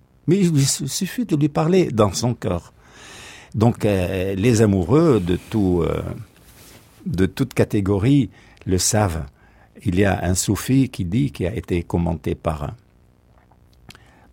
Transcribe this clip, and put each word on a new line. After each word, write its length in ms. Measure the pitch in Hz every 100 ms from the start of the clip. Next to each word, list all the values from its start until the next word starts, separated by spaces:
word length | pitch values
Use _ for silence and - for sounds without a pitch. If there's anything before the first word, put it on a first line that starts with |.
| _ _ -
mais 100 | 190
il 120 | 175
lui 140 | 147
su-, 240 | 135 - 143
suffit 380 | - 190 - 220
de 100 | 151
lui 140 | 147
parler 400 | 147 160 185 143
dans 220 | 113 104
son 180 | 90 120
cœur. 400 | 117 113 87 - _ _ - - - - - -
Donc, 300 | - 117 -
euh, 500 | 107 98 90 95 95
les 280 | 98 113 110
amoureux 580 | - 95 82 143 165 113
de 180 | 87 87 -
tout, 320 | 110 95 87
euh, 180 | 80 78 85 85 - _ - - - - _ _
de 220 | 196 87 90
toute 260 | - 120
catégorie 800 | - 113 107 98 101 113 143 101 - - _
le 140 | - 92
savent. 480 | - 107 104 80 71 - _ _ _ -
Il 140 | - 87
y 60 |
a 200 | 101 92
un 100 | 87
soufi 560 | 92 - 98 - 135 131
qui 140 | -
dit, 280 | 90 107 139
qui 120 | -
a 80 | 90
été 300 | 80 - 90
commenté 540 | 85 87 85 80 - 80
par 360 | - 76 73 - _ _ _ _ _ _ _ _ _ _ - - - _ _